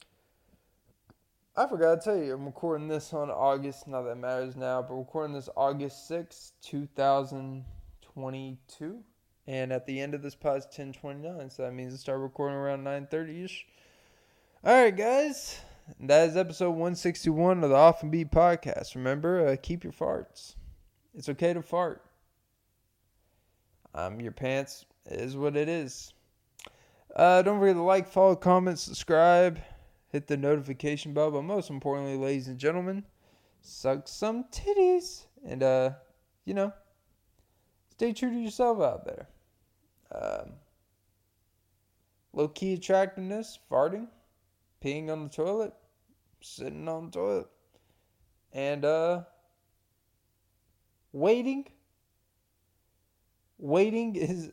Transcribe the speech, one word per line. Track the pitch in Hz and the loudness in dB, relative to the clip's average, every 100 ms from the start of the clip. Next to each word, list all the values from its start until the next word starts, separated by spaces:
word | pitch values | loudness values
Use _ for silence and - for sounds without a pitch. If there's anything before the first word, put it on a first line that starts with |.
| _ _ _ _ _ _ _ _ _ _ _ _ _ _ _ - | _ _ _ _ _ _ _ _ _ _ _ _ _ _ _ -2
I | 277 | 0
forgot | 190 165 165 | 4 4 4
to | |
tell | 214 202 | 2 -2
you, | 143 | -2
I'm | 131 | -6
recording | 139 135 170 156 151 | -10 -8 -4 -4 -4
this | 156 - | -6 -6
on | 156 147 | -6 -4
August, | - 139 139 139 131 - | 0 0 0 -4 -10 -10
not | 131 | -8
that | 123 | -6
it | 120 | -6
matters | 123 127 131 131 | -6 -6 -6 -6
now, | 127 127 | -4 -4
but | 127 | -6
recording | 131 127 156 151 | -10 -8 -8 -8
this | 143 127 - | -8 -8 -2
August | 139 143 143 - - | -2 -2 -6 -10 -10
sixth, | 170 170 - - _ | -8 -8 -16 -20 _
two | - 143 143 | -12 -10 -8
thousand | - 139 139 135 135 135 135 131 - - - | 0 2 2 0 -8 -10 -12 -14 -18 -20 -20
twenty-two. | _ 139 131 131 135 131 _ - 156 233 214 _ _ _ - | _ -12 -10 -10 -12 -14 _ -14 -14 -14 -18 _ _ _ -10
And | 131 131 | -6 -4
at | 131 127 | -6 -6
the | 135 | -6
end | 143 | -6
of | 147 | -8
this | 139 | -10
pod | - 151 139 | -6 -2 -2
is | 135 | -4
ten | - 139 | -12 -14
twenty-nine, | 131 147 139 156 175 131 | -12 -14 -12 -12 -12 -12
so | - | -8
that | 127 | -8
means | 127 127 | -8 -10
it | 131 | -10
start | - 135 | -6 -6
recording | 135 131 143 139 | -6 -4 -4 -2
around | 139 139 | -4 -4
nine | 139 143 143 | -4 -8 -4
thirty-ish. | 156 160 165 185 - - _ _ _ _ _ _ _ _ _ | -6 -6 -10 -12 -12 -16 _ _ _ _ _ _ _ _ _
All | - 254 | 6 8
right, | 233 | 8
guys. | 185 214 262 302 269 - - - - - - | 4 2 2 0 -4 -12 -14 -18 -20 -20 -6
That | 131 151 165 | 6 8 8
is | 165 | 4
episode | 180 165 180 | 0 0 -2
one | 165 175 | 0 -2
sixty-one | 175 190 170 165 156 175 185 | -2 -2 0 0 4 4 4
of | 151 | 6
the | 135 | 10
Off | 165 165 | 10 8
and | 151 | 2
Beat | 165 156 | -2 2
podcast. | 160 175 170 - - - | 4 4 4 -2 -8 -8
Remember, | 127 127 143 165 180 151 | -6 -4 -2 0 2 2
uh, | 135 | 0
keep | - 175 | -4 -8
your | 170 | -8
farts. | - - - - - - - - - _ _ _ | -6 -4 -4 -8 -18 -20 -18 -18 -20 _ _ _
It's | 233 - | -12 -10
okay | 139 170 | -2 0
to | 170 | -2
fart. | 156 170 175 - _ _ _ _ _ _ _ _ _ _ _ _ _ _ _ _ _ _ _ | -4 -4 -4 -6 _ _ _ _ _ _ _ _ _ _ _ _ _ _ _ _ _ _ _
Um, | 73 92 107 | -10 -8 -8
your | 117 | -10
pants | - 131 135 139 - - _ - | -8 -4 -4 -4 -10 -20 _ -12
is | - 123 135 | -8 -8 -4
what | 147 147 | -2 0
it | 151 | -2
is. | 165 135 - - _ _ _ _ - - - _ _ - | -2 -6 -12 -18 _ _ _ _ -20 -20 -20 _ _ -8
Uh, | - 175 180 | 4 6 8
don't | 185 208 | 6 4
forget | 196 175 | 4 4
to | |
like, | 175 190 180 | 4 2 2
follow, | 190 190 180 | 6 6 6
comment, | 180 180 185 175 | 4 4 4 -2
subscribe. | - - - 160 170 175 180 160 - - - _ _ | -8 -8 2 6 8 8 6 2 -10 -20 -20 _ _
Hit | 147 - | -6 -2
the | 143 | 0
notification | 139 151 135 131 147 147 151 | 2 2 0 -6 -4 -4 -4
bell. | 147 156 | 0 0
But | 147 | 0
most | 156 202 165 | -2 -4 -4
importantly, | 139 143 139 139 135 | -6 -4 -4 -4 -2
ladies | 135 139 131 | -2 -2 -4
and | 127 | -4
gentlemen, | 143 175 180 190 202 _ _ _ _ _ | -2 0 -2 -6 -10 _ _ _ _ _
suck | - - 131 139 - | -20 -6 -2 -2 -4
some | - 214 233 | -6 -4 -4
titties. | 254 - 403 403 370 359 349 - - _ | -8 -6 0 4 6 4 0 -12 -20 _
And, | 285 131 | -10 0
uh, | 131 131 131 135 _ _ _ _ | 4 4 2 -2 _ _ _ _
you | - | -6
know, | 196 202 202 _ _ _ _ _ _ _ _ _ _ _ | -2 -2 -4 _ _ _ _ _ _ _ _ _ _ _
stay | - 233 | -4 -4
true | 220 254 | -2 -2
to | 240 | -2
yourself | 226 - 240 226 | -4 0 2 2
out | 143 104 | 0 0
there. | - - - _ _ _ _ _ _ _ - | -8 -12 -14 _ _ _ _ _ _ _ -16
Um, | - 53 50 - - _ _ _ _ _ _ _ _ _ _ _ _ _ _ _ _ _ | -8 -6 -6 -10 -18 _ _ _ _ _ _ _ _ _ _ _ _ _ _ _ _ _
low-key | - 151 151 190 | -4 -4 -2 -4
attractiveness, | 180 185 190 196 190 185 208 220 - - | -4 2 2 2 -4 -8 -8 -10 -16 -2
farting, | 123 151 196 233 _ _ _ _ _ _ _ | 0 0 -2 -12 _ _ _ _ _ _ _
peeing | 139 147 156 | -6 -6 -6
on | 156 | -8
the | 151 | -8
toilet, | 151 165 214 214 - _ _ _ _ _ _ | -4 -2 -2 -4 -10 _ _ _ _ _ _
sitting | - - 135 147 156 | -20 -12 -12 -10 -8
on | 160 165 | -8 -8
the | |
toilet, | 175 - 98 - _ _ _ _ _ _ _ _ _ _ | -6 -2 -2 -4 _ _ _ _ _ _ _ _ _ _
and, | 135 139 143 | -8 -4 -2
uh, | 143 160 165 175 170 _ _ _ _ _ _ _ _ _ _ _ _ _ _ _ _ _ _ | 0 2 2 -2 -6 _ _ _ _ _ _ _ _ _ _ _ _ _ _ _ _ _ _
waiting. | 139 175 240 247 269 277 _ _ _ _ _ _ _ _ _ _ _ _ _ _ _ _ _ _ _ | 0 2 2 0 -4 -8 _ _ _ _ _ _ _ _ _ _ _ _ _ _ _ _ _ _ _
Waiting | 143 165 214 220 233 185 | 0 2 2 0 -2 -4
is, | 160 180 156 | -4 -4 -8